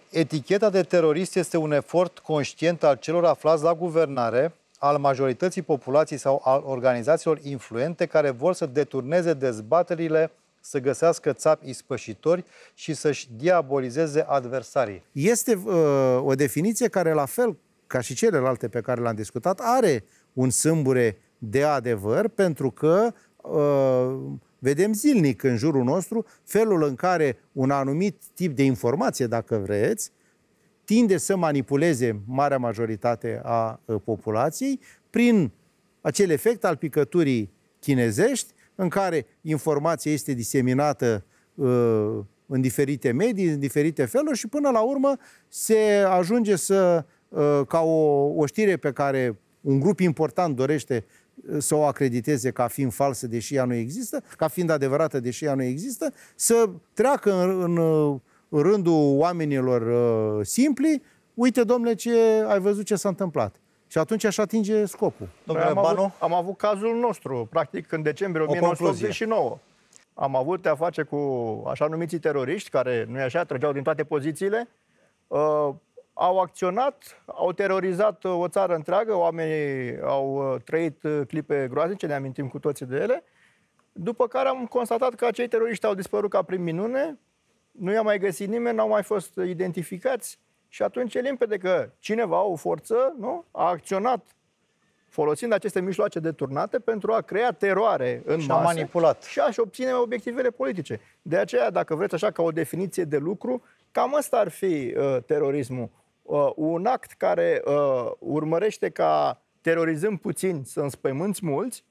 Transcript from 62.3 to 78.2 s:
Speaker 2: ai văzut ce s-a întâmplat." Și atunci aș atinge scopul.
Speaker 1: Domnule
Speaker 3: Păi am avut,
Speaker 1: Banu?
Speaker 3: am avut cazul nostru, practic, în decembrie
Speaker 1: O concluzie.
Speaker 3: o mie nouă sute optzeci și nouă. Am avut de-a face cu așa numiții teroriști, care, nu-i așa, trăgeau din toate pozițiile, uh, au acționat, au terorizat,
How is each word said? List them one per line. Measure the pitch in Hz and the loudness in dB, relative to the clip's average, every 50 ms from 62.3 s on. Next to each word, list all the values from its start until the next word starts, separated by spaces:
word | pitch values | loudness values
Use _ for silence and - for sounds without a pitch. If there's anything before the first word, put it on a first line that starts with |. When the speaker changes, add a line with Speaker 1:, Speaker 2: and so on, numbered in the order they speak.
| 220 220 214 | 4 4 2
Speaker 2:
ai | 214 208 196 | 2 2 2
văzut | 185 208 208 208 202 | 2 0 0 0 -2
ce | - 208 | -2 -2
s-a | 175 - 202 | -2 0 -2
întâmplat." | 170 - 196 175 147 143 110 101 - _ _ _ _ _ _ | -2 -2 -4 -4 -2 -2 -2 -2 -4 _ _ _ _ _ _
Și | _ - | _ -2
atunci | 160 156 - 220 208 - | -2 0 0 -2 0 0
aș | 208 - | 0 0
atinge | - 208 175 - 226 202 196 220 214 208 | 0 -2 0 0 -2 0 0 0 0 0
scopul. | 190 - - 208 160 - - 107 85 - _ _ | -2 -2 -2 -2 -2 -2 -6 -12 -16 -16 _ _
Speaker 1:
Domnule | 170 160 160 165 | -6 -2 0 0
Speaker 3:
Păi | 170 151 | 0 2
am | 196 196 | 2 2
avut, | 165 - | 2 2
Speaker 1:
Banu? | 185 196 196 - - | 2 0 -2 -2 -4
Speaker 3:
am | - 156 170 | -2 0 0
avut | 180 170 196 190 | 0 -2 -4 -6
cazul | - - 208 208 190 214 233 233 233 | -2 -2 0 0 0 -2 -2 -2 0
nostru, | 247 233 185 - - 139 131 120 113 107 | -2 -2 -2 -4 -8 -6 -6 -6 -6 -2
practic, | - 160 156 - - 180 160 - | -2 -2 -2 -2 -6 -10 -8 -6
în | 170 156 | -6 -2
decembrie | 151 151 143 - 196 196 165 160 156 | -2 -2 -2 -2 -4 -2 -2 -2 0
Speaker 1:
O | |
concluzie. | 147 160 175 175 | 0 0 2 2
Speaker 3:
o | 170 | 0
mie | 170 160 | 0 2
nouă | 175 - | 0 0
sute | - - 214 | 0 0 -2
optzeci | 208 - - | -4 -4 -4
și | 226 220 226 | -2 0 0
nouă. | 202 147 117 - - - _ _ _ _ _ _ _ _ _ _ | 0 0 -2 -4 -8 -14 _ _ _ _ _ _ _ _ _ _
Am | - 139 135 135 | -6 -4 -2 -2
avut | 131 131 156 185 - | -2 0 0 -2 -2
de-a | - 160 151 | 0 0 0
face | 139 165 175 156 160 147 | 0 0 -2 -2 -4 -6
cu | - 147 147 143 139 131 123 117 113 107 110 - | -4 -4 -4 -2 -2 -2 -2 -2 -4 -6 -6 -6
așa | 123 131 - 147 | -6 -2 -2 -2
numiții | 156 160 165 170 160 170 160 | -2 -2 -4 -4 -4 -6 -2
teroriști, | - 160 143 139 127 127 175 214 - - | -2 -2 0 0 -2 -2 -4 -6 -8 -4
care, | - 135 123 127 123 113 110 113 | -2 -2 0 0 -2 -2 -4 -4
nu-i | 123 135 | -4 -4
așa, | 135 127 120 170 175 | -4 -2 -2 -2 -4
trăgeau | - 147 127 151 147 | -2 -4 -2 -2 -2
din | 139 139 131 | -2 -2 -2
toate | 156 156 151 147 | -2 -2 -2 -2
pozițiile, | - 156 147 131 160 151 - 190 196 208 233 240 - _ _ _ _ _ _ _ _ _ _ _ | -2 -4 -4 -2 -4 -4 -4 -2 -2 -2 -2 -4 -6 _ _ _ _ _ _ _ _ _ _ _
uh, | _ - 143 151 151 151 151 147 143 139 - _ _ _ - - _ _ | _ -2 0 2 2 2 0 0 -2 -4 -8 _ _ _ -20 -20 _ _
au | - 165 180 185 190 | 0 0 2 2 2
acționat, | 180 165 - - 190 180 185 233 262 285 - _ - - - _ _ | 0 -2 -4 -4 -4 -2 0 0 -2 -2 -4 _ -14 -20 -20 _ _
au | - - 170 170 180 | -16 -6 -2 -2 -2
terorizat, | 170 - 202 190 190 190 180 190 180 175 214 214 175 - | 0 0 0 0 0 0 0 -2 0 2 0 0 0 -2